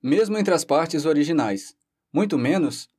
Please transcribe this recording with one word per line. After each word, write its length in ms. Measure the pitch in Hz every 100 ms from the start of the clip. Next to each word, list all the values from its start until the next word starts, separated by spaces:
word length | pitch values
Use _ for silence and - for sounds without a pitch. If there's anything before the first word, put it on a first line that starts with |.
mesmo 340 | 127 175 214 214
entre 160 | 196
as 120 | 170
partes 400 | - 143 165 160
originais. 720 | 156 147 147 160 113 98 - - _ _ _
Muito 240 | 147 202 143
menos, 520 | 127 185 147 - -